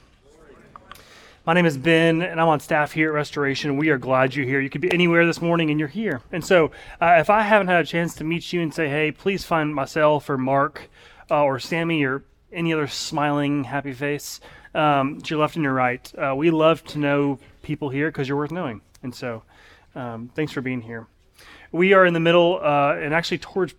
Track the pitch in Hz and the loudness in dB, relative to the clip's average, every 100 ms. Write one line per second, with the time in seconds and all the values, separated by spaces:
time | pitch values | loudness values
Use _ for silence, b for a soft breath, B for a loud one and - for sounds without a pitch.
0 | _ _ _ _ - - - - - B | _ _ _ _ -20 -20 -20 -20 -20 B
1 | B B B B 165 175 170 135 156 165 | B B B B 0 2 2 2 2 4
2 | 165 165 180 165 165 151 - 151 147 156 | 4 2 -2 0 2 2 0 0 0 0
3 | 156 147 143 147 139 135 151 139 156 135 | -2 -2 -4 -4 -2 -2 -4 0 0 0
4 | 123 131 135 139 127 135 135 - 180 175 | 0 2 2 -2 -2 -2 -4 -4 -2 0
5 | 175 170 170 - 170 165 156 151 151 202 | 2 4 2 0 0 0 0 0 -4 -6
6 | 214 135 - 175 - 180 147 B B B | -6 -6 -8 -6 2 4 4 B B B
7 | 165 170 151 214 208 214 180 175 151 170 | 4 4 4 2 4 4 4 2 2 -2
8 | 170 - 156 170 - 175 160 165 147 147 | -4 -4 -6 -6 -4 -4 -4 -2 -2 -2
9 | 156 147 196 190 - 165 151 147 131 160 | -2 -2 -4 -4 -2 -2 -2 -4 -4 2
10 | 151 147 - 131 131 139 151 - - B | 2 2 0 -2 0 0 0 -4 -20 B
11 | B B B 151 143 127 - 165 170 160 | B B B 0 2 0 -4 -4 -2 0
12 | 135 135 - _ _ 180 170 156 139 - | 0 -4 -10 _ _ -4 -2 0 -2 -6
13 | - 151 147 147 143 143 123 139 139 123 | -6 -2 0 0 -2 -4 -4 -8 -8 -6
14 | 143 147 - - B B B 160 151 139 | -6 -6 -10 -16 B B B 0 2 2
15 | 135 170 - 156 147 170 139 131 123 127 | 0 -4 -6 -2 -2 0 -2 2 0 -2
16 | - - 139 135 170 160 160 160 - 151 | -8 -6 -4 0 2 4 4 2 -4 -4
17 | 143 143 143 131 b b - 147 143 135 | 0 0 0 -4 b b -10 -8 -6 -4
18 | 156 - 131 143 147 175 151 104 _ _ | -4 -4 -4 -4 -4 -6 -8 -10 _ _
19 | 127 - 127 110 - b b b b 147 | -14 -10 -10 -10 -14 b b b b -12
20 | 123 113 120 - 151 143 127 127 117 117 | -12 -12 -10 -6 -6 -6 -6 -8 -10 -14
21 | 113 _ _ _ B B B 165 190 196 | -16 _ _ _ B B B 2 6 6
22 | 180 165 165 175 170 185 151 143 143 170 | 6 4 4 6 4 2 2 2 2 0
23 | 151 160 - 180 - 190 175 | -2 -2 -2 -6 -6 -4 -4